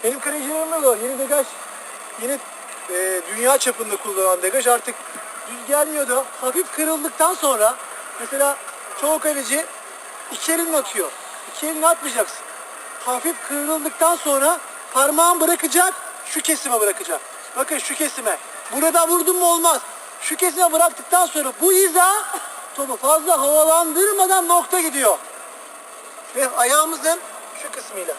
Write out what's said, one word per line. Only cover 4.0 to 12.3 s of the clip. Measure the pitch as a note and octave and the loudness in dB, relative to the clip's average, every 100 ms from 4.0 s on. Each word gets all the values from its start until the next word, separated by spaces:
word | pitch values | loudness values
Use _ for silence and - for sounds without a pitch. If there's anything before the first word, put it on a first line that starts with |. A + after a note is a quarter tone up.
| - F#3+ F#3+ F3+ | -4 0 2 2
degaj | F3+ B3 B3 | 0 0 2
artık | A#3+ A#3+ - - - - - - | 2 0 -10 -12 -14 -14 -14 -14
düz | A#3+ - | -14 -2
gelmiyor | D4 D4+ D4+ C4+ | 0 2 0 0
da | B3 C4 - | 0 -2 -4
hafif | C4 D4+ F#4 - | -2 -2 -4 -2
kırıldıktan | D#4 D#4+ D4+ - D#4+ | -2 -2 -4 2 2
sonra | F#4 D4 B3+ G#3+ B3+ - - - - | 2 0 4 4 2 -10 -14 -14 -12
mesela | A#3+ C4+ C#4 C#4 - - - - | -8 2 2 2 -8 -14 -14 -4
çoğu | C#4+ D#4 | 0 0
kaleci | D#4 C#4+ A#3 C#4 E4 - - - - - - | 0 -2 -2 -2 -2 -10 -16 -16 -16 -16 -12
iki | B3+ - | -8 -2
elinle | E4 E4 D#4 | 0 2 0
atıyor. | C4 G#3+ D#3+ - - - - | -2 -4 -4 -6 -14 -14 -14
İki | - D4+ | -8 -6
elinle | D#4 D#4+ | 2 2
atmayacaksın. | E4 D4 A#3+ G#3 | 2 0 -2 -2